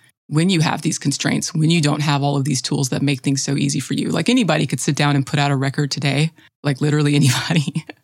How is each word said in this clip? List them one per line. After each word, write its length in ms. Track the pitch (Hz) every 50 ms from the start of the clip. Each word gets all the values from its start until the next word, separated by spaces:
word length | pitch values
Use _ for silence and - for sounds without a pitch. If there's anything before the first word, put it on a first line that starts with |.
| _ _ _ _ _ -
when 220 | 147 151 170 185
you 100 | 196 160
have 220 | 156 147 - - -
these 160 | 156 - -
constraints, 540 | - 147 139 - - 147 - - - - -
when 160 | 156 156 156
you 100 | 170 170
don't 200 | 147 147 143 -
have 220 | 147 151 143 139 139
all 140 | 143 143
of 80 | 143 135
these 180 | 139 147 123 -
tools 280 | - 139 139 143 131
that 120 | - - 139
make 200 | 139 143 127 -
things 200 | 156 135 135 -
so 140 | - 139
easy 240 | 143 143 139 143 151
for 140 | 131 - 143
you? 160 | 139 - -
Like, 180 | 151 - 170 -
anybody 380 | 240 262 233 160 156 151 160
could 140 | 139 - 131
sit 160 | - - 147
down 200 | - 147 143 143
and 100 | 135 131
put 120 | - - 147
out 120 | 143 143
a 60 | 143
record 340 | 131 135 139 131 - 147 139
today. 400 | - - - 139 139 139 156 160 - _ - - _ _ -
Like, 180 | 147 139 131
literally 360 | 151 151 147 151 147 147 147
<laughs> 60 | 143 143
anybody. 640 | 135 123 - - - - 170 139 - - 160 - - - _